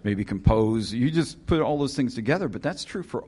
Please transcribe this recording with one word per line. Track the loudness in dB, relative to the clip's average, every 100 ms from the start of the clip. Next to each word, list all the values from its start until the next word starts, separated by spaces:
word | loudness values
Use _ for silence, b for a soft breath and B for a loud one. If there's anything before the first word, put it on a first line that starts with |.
maybe | -4 -2
compose. | -2 2 4 6 4 2 -2
You | 0 0
just | 2 -2 -4 -2
put | 0
all | 2 0
those | -2 -2
things | -2
together, | -2 -2 0 -2
but | -4
that's | -6 -6
true | -8 -10
for | -8 -10